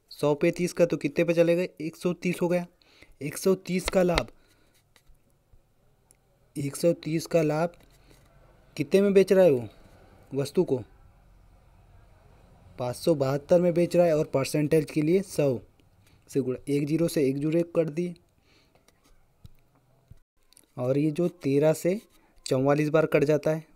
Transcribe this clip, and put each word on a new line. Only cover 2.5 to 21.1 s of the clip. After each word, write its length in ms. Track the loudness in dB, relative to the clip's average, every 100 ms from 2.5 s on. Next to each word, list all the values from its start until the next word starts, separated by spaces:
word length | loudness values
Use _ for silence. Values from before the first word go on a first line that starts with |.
| -4 -6 _ _ _ -20 -14
एक 140 | -12 -4
सौ 160 | -2 -2
तीस 320 | -2 -6 -2
का 140 | 0
लाभ, 280 | 2 0 -4 -10 _ _ _ _ _ _ _ -20 _ _ _ -20 _ _ _ _ _ _ _ _ _ -10
एक 200 | -8 -2
सौ 160 | -2
तीस 320 | 0 -4 -6 -2
का 160 | 0
लाभ 340 | 0 -2 -4 -8 -20 _ _ _ _ _ _ _ _ -8
कितने 240 | 0 2
में 120 | 4
बेच 180 | 4 6
रहा 120 | 6
है 60 | 6
वो 180 | 4 -2 -14 -20 -20 -20 -20 -10
वस्तु 320 | -8 -4 -2
को? 160 | -2 -4 -6 -20 -20 _ _ -20 _ -20 _ -20 _ -20 -20 -20 -20 -20 -20 -20 -18 -10
पाँच 180 | -8 -4
सौ 180 | 0 0
बहत्तर 440 | 0 -2 2 4
में 120 | 4
बेच 220 | 0 2 2
रहा 100 | 2
है 100 | 2
और 140 | 0
परसेंटेज 560 | -2 -2 -2 2 2 0
के 120 | -2
लिए 200 | 0 0
सौ 360 | 0 -2 0 -2 -8 _ _ _ _ _ -8
से 100 | -4
गुणा, 180 | -4 -6 -4
एक 180 | -2 0
ज़ीरो 220 | 0 0
से 200 | 0 0
एक 100 | 0
ज़ीरो 240 | -2 -2 0 -2
कट 120 | -2
दी। 240 | -4 -8 -10 _ _ _ _ _ _ _ _ _ _ _ _ -20 -20 _ _ _ _ -20 -20 _ _ _ _ _ -6
और 220 | -2 0
ये 120 | -2